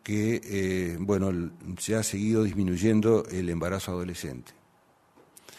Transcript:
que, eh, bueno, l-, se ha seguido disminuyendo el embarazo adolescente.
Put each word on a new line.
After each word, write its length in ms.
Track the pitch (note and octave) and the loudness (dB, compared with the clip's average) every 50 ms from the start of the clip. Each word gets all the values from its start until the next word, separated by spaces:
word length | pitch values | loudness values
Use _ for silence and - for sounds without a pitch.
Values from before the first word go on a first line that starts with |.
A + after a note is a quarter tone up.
| _ | _
que, 380 | - G#2 G#2+ G#2 A2 A#2 - - | -2 0 0 2 2 0 0 -2
eh, 520 | - G2+ G2 F#2+ F#2+ F#2 F#2 F2+ F2 E2+ E2 | -4 -2 -2 0 0 0 0 0 -2 -2 -4
bueno, 300 | F#2+ G2 G2+ F#2+ F#2+ F#2+ | 0 0 2 2 2 2
l-, 200 | F#2 F2 E2+ D#2+ D#2+ - - D#2 F#2 - | 0 -2 -4 -6 -8 -12 -12 -12 -10 -8
se 180 | - - G#2+ | -4 -2 0
ha 60 | A2 G#2+ | 0 0
seguido 420 | - - G2 G#2 A2 A2+ A2 A2 | -2 -2 -2 0 2 2 4 2
disminuyendo 800 | G2+ F2 G2+ G2 F#2 F2+ E2+ F#2+ A2+ A2 G#2+ G#2 A2+ A#2 G#2 - - | 2 2 0 0 0 0 2 4 4 4 6 6 6 4 4 2 0
el 180 | - F#2 F#2 E2+ | -4 -4 -2 -2
embarazo 420 | E2+ E2+ E2 F2+ F#2+ G2 - - F2+ | -2 -2 -2 -2 -2 -4 -4 -6 -6
adolescente. 600 | F2+ F2+ F2+ F2 - - D#2 B1+ B1 A#1 - - _ _ _ _ _ _ _ _ _ _ _ _ - - _ _ - - - - | -4 -4 -6 -8 -8 -8 -10 -10 -12 -14 -18 -20 _ _ _ _ _ _ _ _ _ _ _ _ -20 -20 _ _ -20 -20 -20 -20